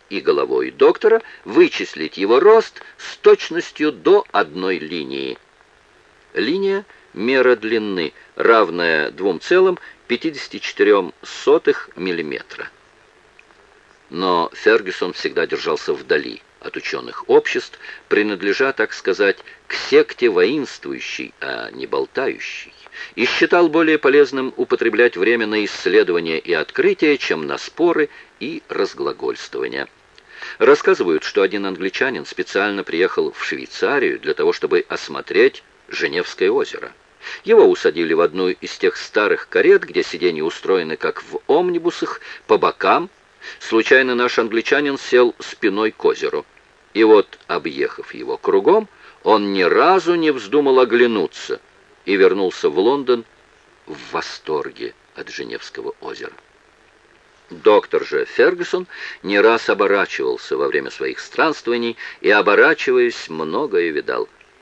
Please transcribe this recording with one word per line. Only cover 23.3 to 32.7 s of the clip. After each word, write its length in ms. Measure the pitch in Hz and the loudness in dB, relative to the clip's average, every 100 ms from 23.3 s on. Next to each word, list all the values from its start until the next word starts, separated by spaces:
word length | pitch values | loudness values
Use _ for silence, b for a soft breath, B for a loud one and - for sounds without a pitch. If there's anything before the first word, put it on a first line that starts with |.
| - 165 180 170 | 0 2 4 4
более 280 | 156 160 151 | 2 2 2
полезным 560 | 139 143 139 139 131 - | 4 6 4 2 -6 -4
употреблять 640 | 127 123 113 107 120 87 | -2 0 0 2 2 2
время 300 | 101 117 110 | 0 2 0
на 180 | 110 101 | -2 -4
исследования 720 | - 95 104 92 87 82 80 | -4 2 4 4 0 -2 -4
и 160 | 85 | -2
открытия, 640 | 82 73 - 185 190 156 139 | -4 -2 0 0 2 0 0
чем 300 | - 80 78 | -2 -4 -4
на 100 | - | -8
споры 520 | - - 170 160 147 B B _ | -10 -2 0 2 -2 B B _
и 220 | 127 78 - | -12 -12 -8
разглагольствования. 1200 | - 98 - 71 - 65 62 - 64 64 67 62 _ _ _ B B B B | -6 -6 -4 -8 -6 -8 -8 -10 -8 -8 -8 -10 _ _ _ B B B B
Рассказывают, 640 | 104 - - 185 90 78 | 4 4 4 0 0 -2
что 180 | - - | -2 0
один 240 | 95 101 98 | 0 -2 -6
англичанин 640 | 87 95 - 131 107 69 | -6 -8 -4 -4 -4 -10
специально 560 | - 90 98 104 | -10 -6 -2 -2